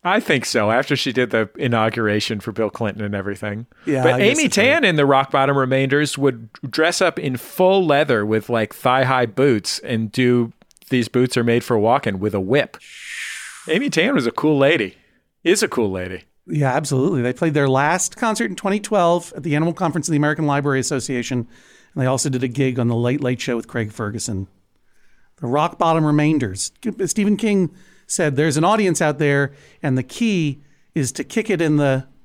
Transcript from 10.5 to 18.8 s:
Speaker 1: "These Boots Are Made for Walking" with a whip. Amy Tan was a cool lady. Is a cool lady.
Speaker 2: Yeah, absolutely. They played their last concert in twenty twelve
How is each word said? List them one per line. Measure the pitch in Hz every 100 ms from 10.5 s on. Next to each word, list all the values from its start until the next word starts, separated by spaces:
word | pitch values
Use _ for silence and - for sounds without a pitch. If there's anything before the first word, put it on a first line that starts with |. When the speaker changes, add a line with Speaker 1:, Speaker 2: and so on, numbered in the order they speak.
| - _ _ -
Speaker 1:
"These | 127 113
Boots | 127 127 -
Are |
Made | 120 117 -
for | 113
Walking" | 107 135 120 95
with | 104
a | 98
whip. | 95 139 - - - - - - - - - - -
Amy | 165 285
Tan | - 196 269
was | 117
a |
cool | - 151 147
lady. | 139 165 98 - _ _ _ _
Is | 165 214
a | 214
cool | - 107
lady. | 95 92 90 _ _ -
Speaker 2:
Yeah, | 156 135
absolutely. | 131 143 135 143 156
They | 120
played | 123 165
their | 147 135
last | 131 147 175 - -
concert | 240 214 226
in | 185
twenty | 196
twelve | 208